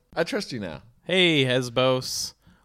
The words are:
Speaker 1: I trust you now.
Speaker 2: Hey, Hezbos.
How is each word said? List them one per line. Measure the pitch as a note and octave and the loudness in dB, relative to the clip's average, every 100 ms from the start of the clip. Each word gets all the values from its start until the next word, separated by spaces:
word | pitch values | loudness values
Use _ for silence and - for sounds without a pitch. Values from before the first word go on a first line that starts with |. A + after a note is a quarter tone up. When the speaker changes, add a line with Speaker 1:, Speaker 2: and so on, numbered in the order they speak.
| _ | _
Speaker 1:
I | - | -4
trust | E3+ A3 - | -2 -4 -6
you | B2+ | -8
now. | F#2+ D2 - _ | -8 -10 -16 _
Speaker 2:
Hey, | - F#3 F3+ D3+ | -2 2 4 4
Hezbos. | C3 B2+ B2 A#2+ B2+ B2+ C3 - - - _ _ | 2 0 0 0 2 2 -2 -8 -8 -12 _ _